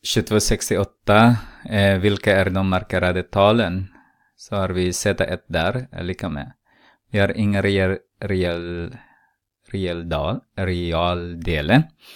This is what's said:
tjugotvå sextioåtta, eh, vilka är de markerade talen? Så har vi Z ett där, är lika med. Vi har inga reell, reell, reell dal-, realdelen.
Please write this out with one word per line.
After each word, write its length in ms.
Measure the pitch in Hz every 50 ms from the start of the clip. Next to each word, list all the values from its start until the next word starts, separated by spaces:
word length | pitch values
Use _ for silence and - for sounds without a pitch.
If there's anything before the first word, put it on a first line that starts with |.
| -
tjugotvå 340 | - - 117 - - 107 104
sextioåtta, 960 | 101 - 117 101 - - 107 92 98 - _ _ _ - 101 107 113 117 120 107 - - - - - -
eh, 300 | - 104 101 98 98 92
vilka 360 | 90 107 101 98 - 107 98
är 140 | 98 95 95
de 200 | 92 95 95 95
markerade 540 | 92 92 92 - - 92 90 90 87 90 90
talen? 640 | _ - 101 98 104 110 120 110 85 87 95 95 92 _ - _ _ _ _ _ _ _
Så 200 | _ - - -
har 140 | 101 95 92
vi 240 | 92 90 92 90 87
Z 320 | - - 104 95 - 92
ett 200 | - 90 87 _
där, 400 | _ 85 82 82 90 117 127 - -
är 120 | - 82 90
lika 260 | 87 76 - - 90
med. 240 | 78 71 69 - - _ _ _ _ _ _ _ _ _ _ _
Vi 80 | - 104
har 180 | 98 98 -
inga 240 | - 107 101 101 98
reell, 360 | 98 101 98 95 95 92 95 90 _ _ _ _
reell, 760 | - 101 98 92 90 87 85 87 87 87 87 87 85 82 - - - _ _ _ _ _ _ _ _ _ _ _ _
reell 420 | _ - 98 92 90 85 85 85 85
dal-, 320 | 82 78 73 78 113 - _ _ _
realdelen. 1300 | - 98 92 90 87 87 85 82 80 87 87 87 87 87 87 87 85 82 85 82 76 73 78 107 139 156 - _ _ _ - -